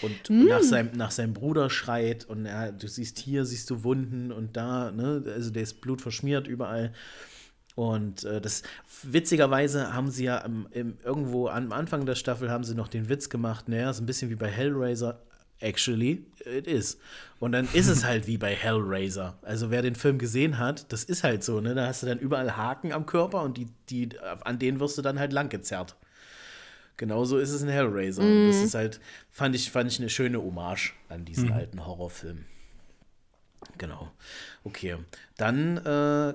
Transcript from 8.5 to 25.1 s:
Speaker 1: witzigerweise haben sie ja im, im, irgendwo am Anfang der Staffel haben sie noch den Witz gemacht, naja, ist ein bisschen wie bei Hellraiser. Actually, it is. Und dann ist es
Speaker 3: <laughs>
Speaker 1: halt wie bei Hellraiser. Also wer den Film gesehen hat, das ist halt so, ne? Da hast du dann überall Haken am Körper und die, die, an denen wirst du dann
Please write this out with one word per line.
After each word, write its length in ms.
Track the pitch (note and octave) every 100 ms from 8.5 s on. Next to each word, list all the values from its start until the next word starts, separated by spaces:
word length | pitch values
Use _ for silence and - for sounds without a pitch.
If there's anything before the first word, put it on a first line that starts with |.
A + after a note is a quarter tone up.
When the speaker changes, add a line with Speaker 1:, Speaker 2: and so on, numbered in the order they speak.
| - - - - -
Speaker 1:
witzigerweise 920 | C#3 D3 D#3+ E3 C#3 C3+ C#3+ C#3+ B2
haben 160 | B2 C3+
sie 140 | B2+
ja 140 | B2+ B2
im, 280 | A2+ A2+ G2+
im, 260 | A#2+ A#2 -
irgendwo 440 | B2 D3 C3+ B2 B2
am 240 | A#2 B2+
Anfang 320 | A2+ D#3+ D#3
der 120 | C3+ A#2+
Staffel 340 | - B2 B2
haben 140 | A#2+
sie 100 | A#2
noch 140 | A#2 G#2+
den 200 | A2+ A2
Witz 220 | C#3 -
gemacht, 380 | A#2+ A#2 A2+ -
naja, 200 | A2+ C3
ist 100 | A2
ein 60 | A#2
bisschen 220 | C3 B2
wie 60 |
bei 140 | A2 G#2+
Hellraiser. 720 | G2+ C#3 C#3 B2 A#2 A#2+ A#2 - - - -
Actually, 640 | A2 - - A2+ A#2+ F3+ - - -
it 200 | C3 E3+
is. 320 | C3+ G2+ - - - - -
Und 140 | A#2+
dann 160 | B2 B2+
ist 160 | E3 F#3+
es 160 | D3+
Speaker 3:
<laughs> 20 | B2
Speaker 1:
halt 200 | A2+ A2
wie 120 | A2+
bei 160 | G2+
Hellraiser. 840 | G2+ A2+ A2+ G2 F#2+ G2 F#2+ F2+ F2+
Also 280 | - A2 A2+
wer 120 | A#2+
den 120 | B2
Film 240 | A#2 D3 C3+
gesehen 400 | A#2+ B2 D#3 B2+
hat, 320 | B2 D3 -
das 120 | A2
ist 180 | - F3
halt 220 | C#3 G#2+
so, 160 | - G#2+
ne? 140 | A2+
Da 120 | B2+ B2+
hast 160 | C3
du 40 | B2
dann 120 | A#2+
überall 380 | C3+ C#3 B2+ A2
Haken 360 | A2+ C3+ E3+
am 140 | D3+ D3+
Körper 360 | E3+ F3+ F#3+
und 140 | C#3+ B2
die, 100 | A#2 - -
die, 200 | B2 A#2+ - F#2 F2+
an 160 | - A#2+
denen 220 | B2+ C3+
wirst 180 | C#3+ C#3+
du 40 |
dann 160 | C#3